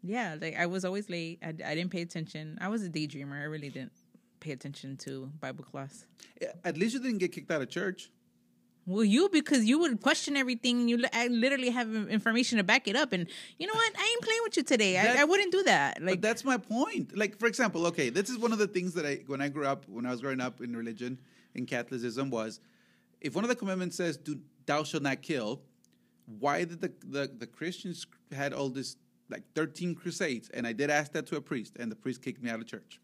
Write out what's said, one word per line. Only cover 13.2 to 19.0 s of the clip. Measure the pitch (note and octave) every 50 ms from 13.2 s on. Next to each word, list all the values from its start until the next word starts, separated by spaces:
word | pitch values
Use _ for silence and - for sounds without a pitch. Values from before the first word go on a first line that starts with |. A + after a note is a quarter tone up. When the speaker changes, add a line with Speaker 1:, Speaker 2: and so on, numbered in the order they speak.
| F3 - - - - - - _
Speaker 1:
you | D#4 F#4+
know | A4
what? | A4 A4+ A4+ G#4 -
I | F#4 G#4+ A#4
ain't | A#4
playing | A#4+ A4+ A4 A4+ A#4
with | A4 - F4+
you | C4+
today. | - D4 A#3 G#3+ G3 F3+ F#3
I, | G3+
Speaker 2:
That | A3 B3 C4
Speaker 1:
I | C#4+
wouldn't | D4+ F4+ G4 G4+ F#4
do | E4+ F#4+ G4
that. | C#4 G#3 D#3 C#3+ C#3 -
Speaker 2:
but | - D#3
Speaker 1:
Like | F#3 F#3+ F3+
Speaker 2:
that's | F3 G#3+ A#3 A#3 -
my | C4+ C4 A#3+
point. | F#3 - A3 A#3 C#4+ A4 A4+ F4+ F3 - - G3
Like, | G#3+ G3+ - -
for | A3+ A#3
example, | A3+ - B3 G#3+ F3 E3 E3+ E3+
okay, | E3+ - D3 A#2+
this | A#2 D3+ - F#3+
is | B3+ A#3
one | A3+ A#3+ A3+
of | G#3+
the | G#3 G3
things | G#3 F#3 F3+ F#3 D#3+
that | F3